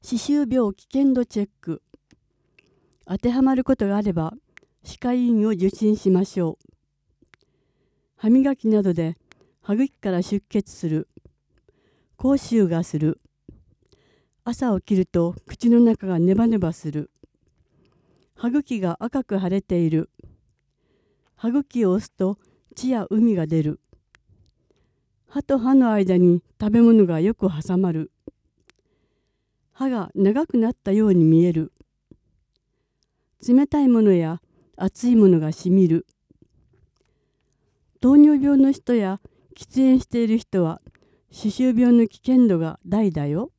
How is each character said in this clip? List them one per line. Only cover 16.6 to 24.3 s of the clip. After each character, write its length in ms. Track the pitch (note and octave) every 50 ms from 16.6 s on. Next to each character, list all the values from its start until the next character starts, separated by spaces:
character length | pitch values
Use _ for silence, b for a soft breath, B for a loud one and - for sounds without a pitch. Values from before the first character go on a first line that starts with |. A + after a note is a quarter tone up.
| E3+ D#3+
す 200 | E3 - - D#3
る。 180 | D3 D3+ C#3+ - _ _ _ _ _ _ _ _ _ _ _ _ _ _ _ _ _ _ _ _ _ _ _ _ _
歯 160 | _ - B3
茎 260 | A#3+ D4 C#4+ - B3 G#3+
が 180 | F#3 F3 E3 -
赤 240 | - A#3+ - - -
く 160 | - G3+ G3
腫 100 | F#3+ F3
れ 100 | F#3+ G3
て 200 | - - F#3 F3
い 100 | E3+ D#3+
る。 180 | D#3+ D#3 - _ _ _ - - _ _ _ _ _ _ _ _ _ _ _ _ _ _ _ _ _ _ _ _ _
歯 160 | _ - A3+
茎 340 | A#3+ C#4+ C#4 _ - A#3+ A3
を 60 | F#3
押 100 | F3+ G#3+
す 120 | - -
と 260 | _ _ F#3+ F#3+ G3+ _ _ _ _ _ _ _ -
血 140 | - - B3+
や 160 | B3+ A3+ -
膿 280 | - - G#3+ A#3 A#3 G#3
が 140 | F3 D#3+ D3+
出 120 | E3 D#3+
る。 200 | D3+ D3+ - - _ _ _ _ _ _ _ _ _ _